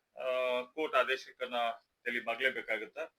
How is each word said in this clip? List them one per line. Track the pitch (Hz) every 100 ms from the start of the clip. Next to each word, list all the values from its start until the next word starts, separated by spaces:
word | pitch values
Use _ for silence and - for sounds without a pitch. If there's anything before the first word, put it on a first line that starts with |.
| _ -
ಆ, | 131 127 127 123
ಕೋರ್ಟ್ | 123 156 151 160
ಆದೇಶಕ್ಕನ್ನ | 127 131 - - 123 123 117 113 _ _
ತಲೆ | 120 120
ಬಾಗ್ಲೇಬೇಕಾಗತ್ತ. | 113 117 131 117 110 110 107 135 160